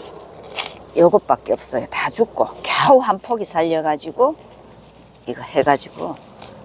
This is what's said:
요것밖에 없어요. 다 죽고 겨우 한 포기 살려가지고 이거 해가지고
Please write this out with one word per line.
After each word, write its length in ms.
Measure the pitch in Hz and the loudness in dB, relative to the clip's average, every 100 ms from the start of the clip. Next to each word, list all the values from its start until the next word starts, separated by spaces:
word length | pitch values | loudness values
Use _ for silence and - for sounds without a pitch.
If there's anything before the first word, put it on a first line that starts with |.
| - - - - - - - - - - | -14 -14 -20 -20 -10 -6 -6 -8 -4 4
요것밖에 560 | 170 202 - 127 - | 4 4 2 -2 -2
없어요. 340 | - - 123 104 | 0 0 0 -4
다 240 | - - | -2 0
죽고 360 | - 226 - - - | 0 0 -2 -4 -4
겨우 360 | - - - 262 | -2 2 6 6
한 200 | 262 190 | 4 -4
포기 260 | - 233 | -4 -6
살려가지고 920 | 196 165 165 160 156 151 160 - 240 - - - - - - - - - - | -4 -2 0 0 -2 -4 -4 0 0 -2 -14 -20 -20 -20 -20 -20 -20 -16 -12
이거 160 | 123 | -12
해가지고 720 | 123 147 135 139 - - 170 151 - - - - | -4 0 2 2 0 -6 -10 -10 -18 -20 -20 -20